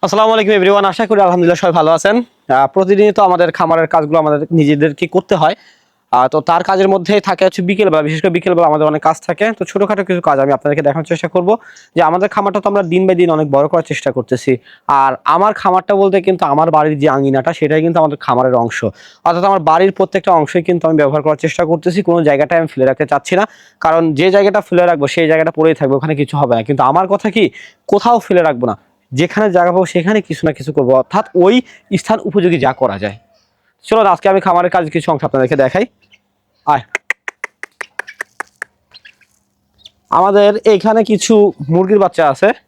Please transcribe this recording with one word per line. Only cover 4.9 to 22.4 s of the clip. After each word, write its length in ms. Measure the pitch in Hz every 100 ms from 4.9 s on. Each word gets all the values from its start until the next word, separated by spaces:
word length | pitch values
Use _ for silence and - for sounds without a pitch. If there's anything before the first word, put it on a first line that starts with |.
| 143 170
করতে 200 | 180 - 185
হয়। 140 | 156 202 _ _ _ _ _
আহ, 140 | 127 127
তো 60 | 156 151
তার 140 | 170 180
কাজের 200 | 190 196
মধ্যেই 260 | 190 175 208 202
থাকে 140 | 180 185
হচ্ছে 160 | - 180
বিকেলবেলা, 340 | 196 202 156 151
বিশেষ 120 | 160
করে 100 | 185 170
বিকেলবেলা 300 | 170 170 170
আমাদের 160 | 151 151
অনেক 120 | 151 156
কাজ 80 | 156 -
থাকে। 200 | 170 214 220
তো 40 | 175
ছোটখাটো 320 | - 196 208 190
কিছু 120 | 180 165
কাজ 80 | 139
আমি 80 | 135 135
আপনাদেরকে 260 | 147 147 143
দেখানোর 220 | 143 156
চেষ্টা 160 | 165 170
করব 140 | 185 180 226 - - _ -
যে 40 | 160
আমাদের 200 | 175 196
খামারটা 240 | - 202 190
তো 20 | 196
আমরা 100 | 202 180
দিন 100 | 175 185
by 60 | 185
দিন 80 | 175 156
অনেক 100 | 151 139
বড় 100 | 151
করার 140 | 170 160
চেষ্টা 200 | 143 - 127
করতেছি। 360 | 113 123 - 127 _ - - 139
আর 100 | 135 131 -
আমার 180 | 160 202 214
খামারটা 340 | 196 185 180 202
বলতে 160 | 196 190 180
কিন্তু 140 | 185 156
আমার 160 | 139 165 156
বাড়ির 200 | 151 151
যে 60 | 151 139
আঙিনাটা 340 | 139 135 127 170
সেটাই 220 | 151 156 165
কিন্তু 120 | 170
আমাদের 160 | 160 143 -
খামারের 280 | 123 131 123
অংশ, 160 | 117 - 110 - - _ -
অর্থাৎ 180 | 170 196
আমার 120 | 196 156
বাড়ির 220 | 160 190 190
প্রত্যেকটা 320 | 190 196 185 175
অংশই 240 | 147 180 165
কিন্তু 140 | 175 160
আমি 80 | 160
ব্যবহার 220 | 143 151 147
করার 140 | 147
চেষ্টা 180 | 160 - 170
করতেছি। 280 | 165 180 180 196
কোনো 100 | 170 151
জায়গাটাই 300 | 143